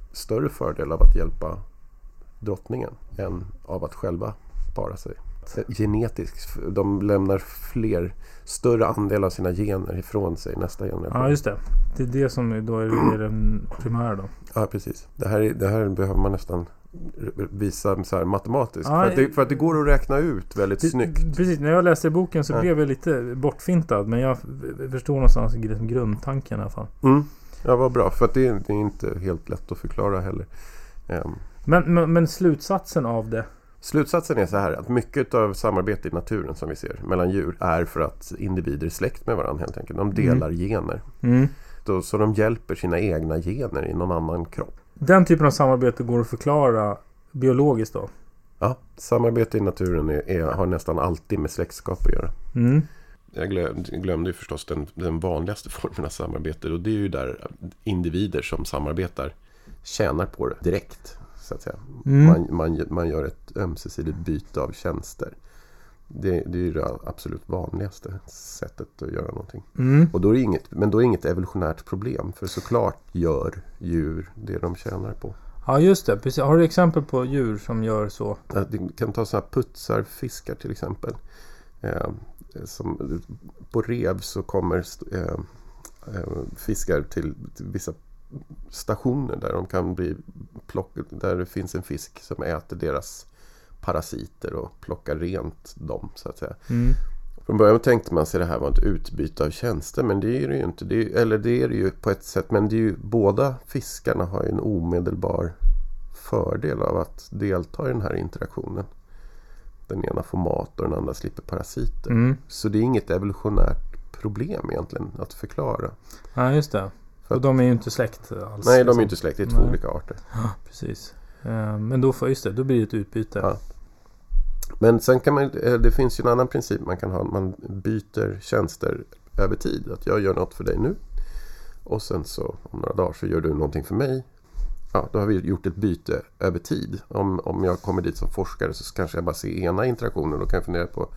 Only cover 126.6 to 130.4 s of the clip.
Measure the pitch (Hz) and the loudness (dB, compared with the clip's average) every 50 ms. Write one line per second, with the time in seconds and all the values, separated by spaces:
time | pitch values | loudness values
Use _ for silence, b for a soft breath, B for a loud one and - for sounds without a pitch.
126.6 | - - 101 - - - 92 92 - 95 92 - 95 95 - 98 95 92 98 - | -2 -2 -4 -4 -2 -4 -4 -4 -4 -4 -2 -2 -2 -2 -2 -2 -2 -2 -6 -8
127.6 | - - 101 98 92 107 110 107 - - - 107 101 101 98 98 - - - 107 | -10 -10 -10 -6 -4 -2 -2 -2 -4 -6 -4 -2 -2 -2 -4 -6 -6 0 0 0
128.6 | 98 - - - - - - - - - - - - - - - 101 95 - - | 0 0 -4 -4 -2 -2 -2 -4 -8 -14 -20 -20 -20 -6 0 2 2 2 2 0
129.6 | - - - - - - - - - 90 95 107 98 98 90 - | -2 -2 -2 -2 -4 -8 -10 -6 -2 0 0 2 2 2 2 2